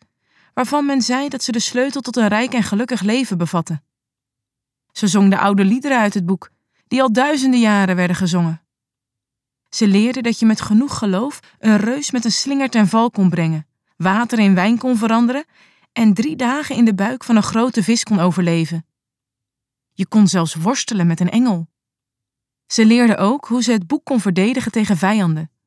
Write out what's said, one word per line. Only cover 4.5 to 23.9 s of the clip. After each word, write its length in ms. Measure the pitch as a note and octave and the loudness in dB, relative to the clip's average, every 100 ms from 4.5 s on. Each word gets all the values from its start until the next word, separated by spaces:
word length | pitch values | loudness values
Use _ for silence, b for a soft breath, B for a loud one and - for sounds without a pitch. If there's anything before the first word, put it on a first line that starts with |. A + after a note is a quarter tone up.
| _ _ _ _ | _ _ _ _
Ze 160 | - G#3 | -4 0
zong 220 | G3 G3 | 4 4
de 100 | F#3+ | 4
oude 260 | G3+ G3 G3 | 2 2 2
liederen 340 | B3 C#4+ B3+ | 0 0 0
uit 140 | G#3 | 0
het 120 | G3+ E3+ | 0 -2
boek, 240 | F#3+ - _ _ _ _ | -4 -8 _ _ _ _
die 140 | B3 | 0
al 100 | C4 | 2
duizenden 480 | A3 C#4+ D4+ C4 B3 | 2 0 0 2 2
jaren 360 | A3 G3+ F#3+ F3+ | 4 2 2 0
werden 200 | F3+ F3 | 0 -2
gezongen. 460 | F#3 F3+ E3 D#3+ _ _ _ _ _ _ _ _ _ _ _ | -2 0 -2 -4 _ _ _ _ _ _ _ _ _ _ _
Ze 180 | - G#3 | -2 2
leerde 340 | G3 A#3 B3+ | 2 2 -2
dat 180 | A#3 A3 | -4 0
je 60 | A3+ | 0
met 160 | G#3+ | 0
genoeg 360 | - G#3+ C#4+ - | 0 0 0 -2
geloof 420 | G#3 F#3 C4+ - b _ | -2 -2 -4 -8 b _
een 180 | A3 G#3 | 2 2
reus 340 | G#3+ C#4 D4 | 0 -4 -4
met 140 | B3 A#3 | -4 -2
een 60 | |
slinger 380 | - C#4 C#4 C4+ | -2 -2 -2 0
ten 180 | A#3+ G3 | 2 2
val 240 | A3+ A#3 | 2 0
kon 180 | - F#3 | 0 0
brengen, 380 | E3+ D#3+ D#3 - _ _ - | 0 -2 -4 -8 _ _ -4
water 420 | F3 G3+ A#3 A#3 | -2 0 0 2
in 160 | G3 F3+ | 2 4
wijn 220 | G3 A#3 | 2 0
kon 200 | B3+ A#3 | 0 0
veranderen 480 | A3 A3+ A#3+ C4+ D#4+ b b b b | 2 2 2 -2 -8 b b b b
en 220 | - A3 | 0 2
drie 220 | F#3+ C#4 C#4+ | 2 -2 -4
dagen 400 | B3 C#4 D4 B3+ | -4 -4 -4 2
in 100 | A3+ | 2
de 80 | |
buik 300 | F#3+ G3+ B3+ | 2 -2 -4
van 120 | - A3+ | 0 0
een 80 | |
grote 400 | - A3+ B3 A#3 | 2 -2 -2 0
vis 200 | G3 A3+ | 0 0
kon 160 | - G3+ | 0 0
overleven. 680 | F3+ F3 E3+ E3 D#3+ E3 - _ _ _ _ _ _ _ _ _ _ | 0 0 0 0 -2 -6 -10 _ _ _ _ _ _ _ _ _ _
Je 140 | - F#3+ | -8 0
kon 200 | A3 G3 | 4 4
zelfs 280 | F#3 E3 D#3+ | 2 -2 -4
worstelen 520 | F3 C4+ - G#3 E3+ | -4 -4 -4 0 0
met 120 | E3 | 0
een 100 | F3 | 0
engel. 380 | A3+ B3 F3 E3 _ _ _ _ _ _ _ _ _ - | 0 0 -2 -6 _ _ _ _ _ _ _ _ _ -4
Ze 180 | - A3 | 2 4
leerde 320 | A#3+ A#3 - | 6 4 2
ook 280 | G3 C#4 - | 0 -2 -2
hoe 180 | B3 | -2
ze 80 | A#3 | 0
het 160 | A3 | -2
boek 180 | E3+ | -2